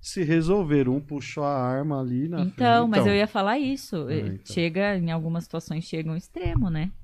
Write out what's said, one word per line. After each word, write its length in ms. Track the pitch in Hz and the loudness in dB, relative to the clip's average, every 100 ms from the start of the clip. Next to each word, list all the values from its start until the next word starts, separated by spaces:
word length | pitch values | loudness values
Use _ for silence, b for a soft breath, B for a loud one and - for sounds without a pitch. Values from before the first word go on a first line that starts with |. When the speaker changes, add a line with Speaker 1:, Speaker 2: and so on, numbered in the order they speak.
Speaker 1:
se 220 | - - | -8 -4
resolveram. 720 | 156 165 160 202 165 147 127 135 | 2 2 4 2 4 4 4 0
Um 40 | |
puxou 440 | 147 143 - - | -2 -10 -8 -4
a 100 | 143 | -2
arma 460 | 139 127 131 151 139 | 0 0 0 -2 -2
ali 280 | 127 123 151 | -2 -2 -2
na 120 | 175 | -2
Speaker 2:
Então, 440 | 180 - 247 233 240 | -2 2 4 6 6
Speaker 1:
frente. 40 | |
Speaker 2:
mas 100 | 208 | 4
Speaker 1:
Então. 100 | 202 | 4
Speaker 2:
eu 60 | 202 | 4
ia 80 | 208 | 2
falar 320 | 220 196 254 | 0 0 0
isso. 500 | 269 269 - 170 127 | 0 -4 -6 -6 -4
Speaker 1:
É, 60 | 151 | -2
Speaker 2:
Eh, 60 | 101 | -4
Speaker 1:
então. 260 | 98 - | -6 -6
Speaker 2:
chega, 420 | - 170 165 202 196 | -2 0 0 0 0
em 140 | 170 | -2
algumas 340 | 165 160 165 | -2 -2 -4
situações 400 | 165 165 - 156 | -6 -10 -6 -8
chega 260 | 165 160 160 | -6 -6 -4
um 60 | 160 | -6
extremo, 540 | - 339 359 330 208 | -8 -6 -4 -2 -2
né? 200 | 160 175 - | -2 -4 -8